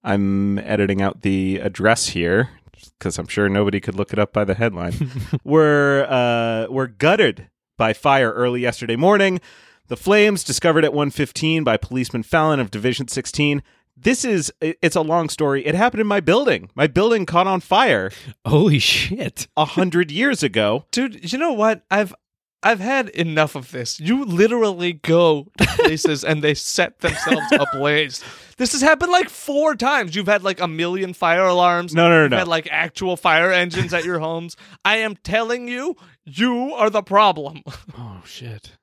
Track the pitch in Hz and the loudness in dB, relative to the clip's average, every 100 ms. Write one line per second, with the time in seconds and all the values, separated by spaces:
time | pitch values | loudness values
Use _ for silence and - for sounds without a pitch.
0 | - 101 98 98 101 101 107 104 101 98 | -2 0 0 0 0 -2 -2 -2 0 0
1 | 98 - 101 95 95 95 98 - 107 113 | -2 -2 -2 0 0 -2 -6 0 0 2
2 | - 85 85 98 131 - _ _ - _ | -2 -2 0 2 0 -6 _ _ -20 _
3 | 92 85 87 - 101 98 101 98 - 95 | -8 -6 -6 0 2 2 2 0 -4 -6
4 | 101 104 104 104 98 98 113 87 87 - | -4 0 0 0 -2 0 -2 -2 -6 -4
5 | 135 127 101 - - 156 151 147 143 139 | -6 -6 -6 -6 2 4 4 4 2 2
6 | 139 127 120 117 117 113 113 131 131 104 | 2 0 2 0 0 -2 -4 -4 -4 0
7 | 151 214 160 95 92 _ _ - 113 110 | 2 4 2 0 -16 _ _ -2 -2 2
8 | 143 139 120 113 123 123 123 - 117 117 | 2 4 2 0 -2 0 -4 -4 -6 2
9 | 175 208 196 180 - - _ _ _ - | 4 4 2 0 -8 -20 _ _ _ -6
10 | 185 208 208 196 - 135 170 156 151 147 | 2 4 4 2 -4 0 2 4 2 0
11 | 143 139 143 - 156 160 143 110 - 127 | -2 -2 -4 -2 0 0 2 0 -2 -4
12 | 123 120 113 165 156 143 110 107 120 120 | -4 -6 -2 0 2 0 -2 -2 -2 -2
13 | 127 - - - 147 143 - _ _ _ | -6 -8 -6 -2 0 -2 -6 _ _ _
14 | 160 254 254 190 143 - 160 165 170 170 | -2 0 0 -2 -2 -6 -6 -2 0 0
15 | 156 170 156 - 147 139 143 175 240 233 | 0 0 -2 -2 -2 0 -2 0 0 0
16 | 208 202 151 214 277 117 92 - 151 135 | 0 0 2 2 2 -2 -4 -2 0 2
17 | 220 226 180 170 185 190 - 190 254 113 | 2 0 2 0 2 -2 0 2 4 2
18 | 98 - - - - 151 196 143 - - | -2 -10 -20 -12 0 4 4 4 2 0
19 | - 208 117 - - - 151 - 185 165 | -2 -6 -8 -10 -6 -2 -2 0 0 0
20 | 165 151 277 247 139 104 104 120 _ 233 | -2 -2 -2 0 0 0 0 -2 _ -4
21 | 262 - 175 254 330 226 220 214 _ 196 | -4 -6 -8 -4 -2 0 0 0 _ -2
22 | 196 - _ _ _ _ 208 220 208 269 | -2 -8 _ _ _ _ 0 0 0 -2
23 | 208 - 165 156 151 143 123 127 117 - | -2 -4 -2 0 0 -2 -10 -10 -8 -6
24 | 156 262 254 170 220 240 220 175 175 165 | -2 -2 0 2 2 4 0 0 -6 -4
25 | - 170 170 151 143 - - - 466 - | 2 4 4 2 -4 -2 -2 2 2 2
26 | 170 143 - 156 147 147 - - 175 _ | 0 0 0 0 0 0 -4 -2 -2 _
27 | 170 151 - 160 - 302 143 135 143 147 | -6 -4 -2 -2 0 0 0 0 0 0
28 | 147 - - - - - 247 285 285 302 | -2 -8 -16 -20 -20 -6 -4 0 2 2
29 | 349 359 - - - 285 311 254 247 285 | 2 0 0 -8 -4 0 0 0 0 0
30 | 185 170 190 208 190 180 175 160 170 185 | -2 -4 0 0 0 -4 -6 -4 -4 -4
31 | 185 180 170 170 185 180 175 175 175 160 | -6 -2 0 2 2 4 2 0 -2 2
32 | 170 165 147 120 175 165 156 156 170 - | 6 6 4 2 0 -2 -2 -4 -4 -4
33 | 190 175 175 160 180 180 180 170 180 175 | -4 0 2 4 4 2 0 -4 -4 -4
34 | 165 175 160 165 170 - - - 196 220 | -4 -4 -4 -6 -10 -18 -20 -4 -2 0
35 | 220 202 - 214 226 247 240 247 302 - | -2 -8 -4 -2 -2 -6 -6 -6 -6 -8
36 | - _ - 139 247 240 269 - 214 208 | -16 _ -16 -2 -2 0 -4 -2 0 0
37 | 190 202 214 156 143 160 - - - 120 | 0 4 4 2 -8 -12 -18 -18 -20 -18
38 | 117 92 - - 120 104 - _ | -16 -18 -20 -16 -14 -14 -18 _